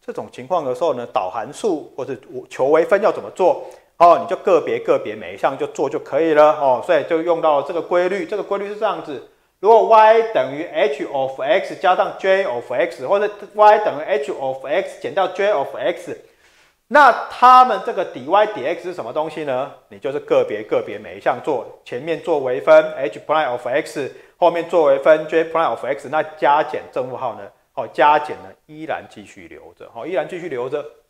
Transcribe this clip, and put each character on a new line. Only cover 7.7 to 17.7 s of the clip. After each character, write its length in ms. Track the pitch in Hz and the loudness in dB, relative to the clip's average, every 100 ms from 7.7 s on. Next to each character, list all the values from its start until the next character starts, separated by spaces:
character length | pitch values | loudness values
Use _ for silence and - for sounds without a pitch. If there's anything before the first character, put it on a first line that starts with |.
个 80 | 170 | -6
规 280 | 160 175 180 | -2 0 0
律。 160 | 196 160 | -2 -6
这 100 | 214 | -8
个 60 | |
规 160 | 208 202 | -4 -6
律 120 | 202 | -6
是 80 | 208 | -6
这 80 | 214 | -4
样 180 | 170 | -4
子， 260 | 156 127 - _ _ _ | -8 -14 -14 _ _ _
如 100 | 190 | 4
果 180 | 226 - | 6 8
y 320 | 220 220 226 226 | 8 8 6 4
等 180 | - 131 | 0 -2
于 100 | 139 | -4
h 420 | 175 151 208 - 160 | -8 -2 -2 -2 -6
of 340 | 135 131 - | -4 -4 -4
x 340 | 135 180 - 151 | 0 0 0 -2
加 200 | 185 185 | 0 2
上 200 | 185 - | 0 -2
j 260 | 196 190 196 | 0 2 0
of 260 | 120 117 | -6 -6
x， 340 | 127 160 - 131 | -2 -2 -4 -2
或 140 | 202 | -2
者 100 | 208 - - | -2 -6 -16
y 240 | 208 208 220 | 4 6 6
等 200 | 180 135 | 2 -4
于 40 | |
h 280 | 151 190 - | -4 -4 -4
of 340 | 143 135 131 131 | -6 -6 -6 -4
x 340 | 160 190 - | -4 -4 -8
减 140 | 127 | -6
掉 140 | 147 185 | -2 -2
j 240 | 185 202 | 0 0
of 160 | 175 131 117 | 0 -2 -4
x， 420 | 139 170 - 117 - _ _ _ _ _ _ | -4 -4 -10 -14 -16 _ _ _ _ _ _
那 400 | 240 277 - - | 4 4 4 -4
它 340 | - 247 254 | 2 8 8
们 160 | 254 | 8